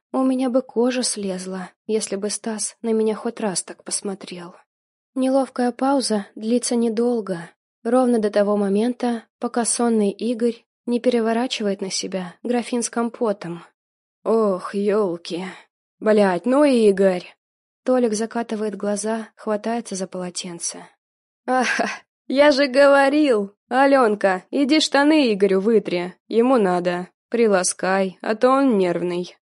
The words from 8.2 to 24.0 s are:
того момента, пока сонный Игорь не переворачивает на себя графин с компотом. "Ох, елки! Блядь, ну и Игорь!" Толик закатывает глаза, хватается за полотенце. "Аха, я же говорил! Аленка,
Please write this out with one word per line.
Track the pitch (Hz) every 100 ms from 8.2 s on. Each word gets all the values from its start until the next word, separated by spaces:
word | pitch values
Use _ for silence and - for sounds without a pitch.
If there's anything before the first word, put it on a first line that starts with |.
| 208
того | 208 202 208
момента, | 202 202 233 240 247 233 - _
пока | 240 240 226
сонный | - 240 226 202
Игорь | - 220 233 233 226 _ _ -
не | 240
переворачивает | 247 240 226 226 254 - 208 196
на | 190
себя | - 190 185 175 -
графин | - 247 214 240
с | 226
компотом. | - 233 226 226 202 170 170 - _ _ _ _ _
"Ох, | - 226 214 185 - 202
елки! | 202 202 202 170 - 165 185 - _ _ _ _
Блядь, | 202 214 196 175 240
ну | 262
и | 294 247 214
Игорь!" | 190 196 180 - _ _ _ _ _ -
Толик | 254 240
закатывает | 208 220 233 226 220 214 196
глаза, | 202 208 208 226 214 _
хватается | - 208 220 233 226 190
за | 190
полотенце. | 185 180 175 190 170 - - 180 _ _ _ _ _ -
"Аха, | 254 247 - 196 - _ _ _
я | 254 294
же | 269 277
говорил! | 254 285 277 277 294 294 220 196 _ _
Аленка, | 247 277 277